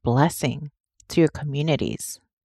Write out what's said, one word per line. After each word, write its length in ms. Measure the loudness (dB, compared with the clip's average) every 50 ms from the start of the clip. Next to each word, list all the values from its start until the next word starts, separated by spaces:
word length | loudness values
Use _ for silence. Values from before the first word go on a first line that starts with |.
| 0
blessing 720 | 2 4 4 4 4 2 0 -2 -2 -2 -4 -8 -12 -14 _ _ _ _ -20 _ -2
to 100 | 2 4
your 100 | 4 4
communities, 880 | 2 -2 -6 -6 -4 -2 0 0 0 0 0 -4 -6 -6 -10 -12 -14 -16 _ _ _ _